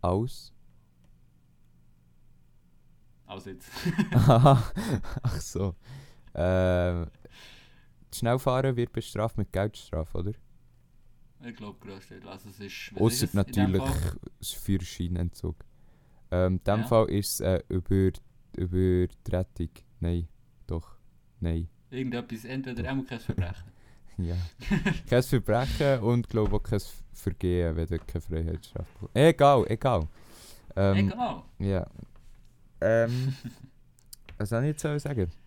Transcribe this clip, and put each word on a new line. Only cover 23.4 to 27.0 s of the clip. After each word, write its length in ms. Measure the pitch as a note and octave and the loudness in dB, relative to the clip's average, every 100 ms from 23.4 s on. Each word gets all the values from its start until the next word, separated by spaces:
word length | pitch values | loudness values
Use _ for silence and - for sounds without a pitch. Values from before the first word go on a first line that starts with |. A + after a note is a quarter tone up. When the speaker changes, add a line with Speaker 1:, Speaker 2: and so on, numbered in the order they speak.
| F2 F2+ - | -2 -4 -12
Speaker 1:
<laughs> 60 | - - - - - | -18 -20 -20 -16 -6
Ja. 140 | F2 F2 F2 - | -2 -2 -4 -8
Speaker 2:
<laughs> 480 | - F3 G3 - - | 0 0 2 -2 2
Speaker 1:
Kein 140 | B2 | 2
Verbrechen 800 | C3 B2+ G#2 G#2+ C3 - C#3+ C3 | 4 0 2 0 0 0 2 2
und, 260 | G#2 A#2+ A#2 | 2 0 0
glaub, 240 | A2+ G#2 | 0 2
auch 100 | G#2 | 0
kein 200 | - G#2+ - - | 0 -4 -4 -14